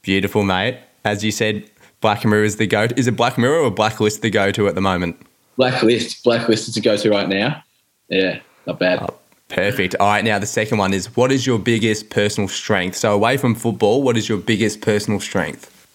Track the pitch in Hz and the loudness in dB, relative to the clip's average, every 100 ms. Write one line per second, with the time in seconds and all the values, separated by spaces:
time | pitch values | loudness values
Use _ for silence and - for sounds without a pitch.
0 | - 98 98 104 98 92 110 120 - _ | 0 0 0 0 0 0 -2 -6 -18 _
1 | 107 104 107 104 107 104 - _ - _ | -4 -2 -4 -2 -2 -2 -10 _ -20 _
2 | 110 104 113 107 107 101 110 107 117 120 | 0 2 2 2 2 0 0 2 0 0
3 | 123 101 120 123 123 160 135 95 107 - | 0 2 0 2 2 2 0 2 0 2
4 | 107 - 113 104 98 101 101 85 98 90 | -2 0 -2 2 0 2 0 0 0 0
5 | 87 - - _ _ - 127 123 113 117 | -4 -6 -20 _ _ -2 0 2 2 0
6 | - - 120 117 - 107 - 110 113 101 | -2 -2 0 2 0 0 -2 -2 0 0
7 | 110 101 95 98 120 147 _ _ _ _ | 2 0 0 -2 -2 -4 _ _ _ _
8 | _ 95 92 87 - _ - - 90 90 | _ -2 0 -4 -14 _ -10 -2 0 0
9 | - - _ _ _ - 98 - 92 - | -4 -10 _ _ _ -2 -2 0 -2 2
10 | 101 104 110 101 101 - 110 107 95 95 | 2 2 2 0 -2 -2 0 0 0 -2
11 | 92 - 127 135 131 113 92 113 110 107 | -4 0 2 2 0 0 0 0 0 -2
12 | - 117 104 - 98 - - 101 90 - | -2 0 0 0 -4 -6 -2 0 0 0
13 | 110 104 110 135 123 110 117 117 104 123 | 0 2 2 2 0 0 -2 0 2 4
14 | 131 113 110 104 101 107 107 - - 104 | 2 0 -2 -4 0 0 0 -2 -2 0
15 | 104 101 - 98 78 - - - _ | 0 -4 -2 -4 -4 -8 -18 -20 _